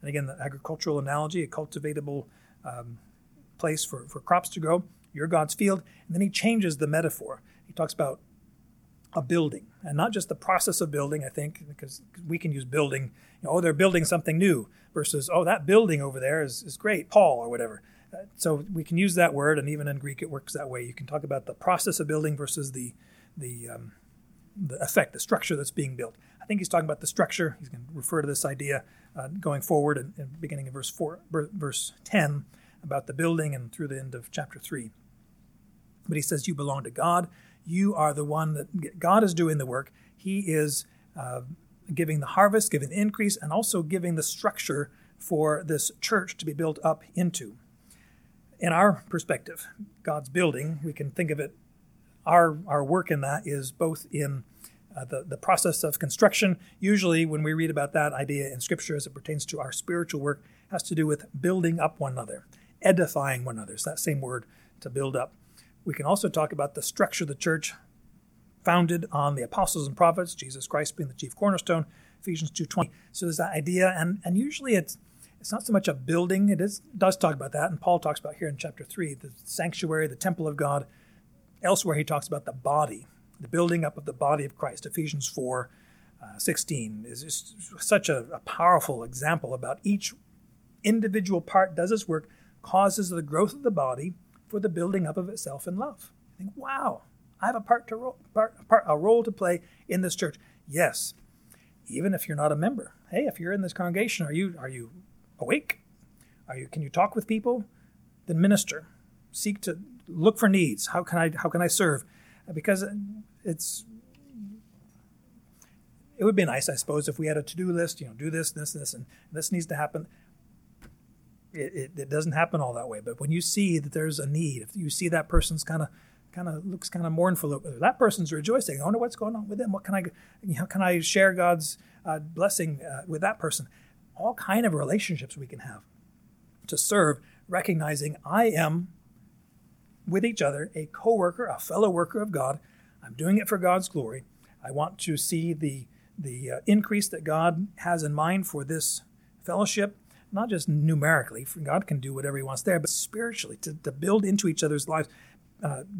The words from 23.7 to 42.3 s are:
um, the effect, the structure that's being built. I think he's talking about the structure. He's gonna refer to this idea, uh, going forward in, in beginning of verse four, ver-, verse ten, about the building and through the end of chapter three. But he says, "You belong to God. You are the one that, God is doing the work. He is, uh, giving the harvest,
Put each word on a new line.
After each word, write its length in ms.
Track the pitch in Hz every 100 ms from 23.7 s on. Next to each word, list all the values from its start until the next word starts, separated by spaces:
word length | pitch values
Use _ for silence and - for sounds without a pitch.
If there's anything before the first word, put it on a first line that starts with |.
um, 220 | 117 113 - _ _ _ _ -
the 220 | - 175 127
effect, 380 | - - 151
the 60 | -
structure 360 | - 160 - 156
that's 140 | 139
being 260 | - 143 127
built. 200 | 117 - _ _
I 20 |
think 160 | - 208
he's 80 | 185
talking 180 | 170 160
about 140 | 147
the 60 | 156
structure. 500 | - 180 - 165 123
He's 100 | 135
gonna 140 | 123 123
refer 260 | 156 123 165
to 80 | 143
this 160 | 139
idea, 400 | 139 135 139 139 - - - -
uh, 120 | 131
going 340 | 180 165 143
forward 340 | - 156 147 143
in, 160 | 131 -
in 180 | 139 151
beginning 300 | 156 147 135
of 60 |
verse 160 | 135 131
four, 300 | - 156 170 -
ver-, 200 | 160 151
verse 420 | 202 147 127 - -
ten, 400 | - 208 151 143 - - _ _
about 220 | 151 139 -
the 80 |
building 400 | 131 165 165 156
and 180 | 135 120
through 160 | - 147
the 100 | 135
end 160 | 135
of 160 | 127 117
chapter 280 | - 143 139
three. 320 | - 160 - _ _ _ _ _ _ _ _ _ _ _ -
But 100 | 156
he 60 |
says, 240 | 143 151 139
"You 80 |
belong 300 | 147 143 139
to 60 | 123
God. 380 | - 165 175 175 - - _ -
You 280 | 175 196
are 200 | 185 151
the 100 | 143
one 300 | 147 151 160
that, 440 | 151 139 185 151 175
God 240 | 170 202
is 120 | 208
doing 240 | 170 165 156
the 80 | 127
work. 260 | 123 139 _ - _
He 220 | 185 196
is, 480 | 190 156 151 139 - _ _
uh, 280 | - 131 123 123 160 _ _ -
giving 280 | 151 165 156
the 80 |
harvest, 420 | 139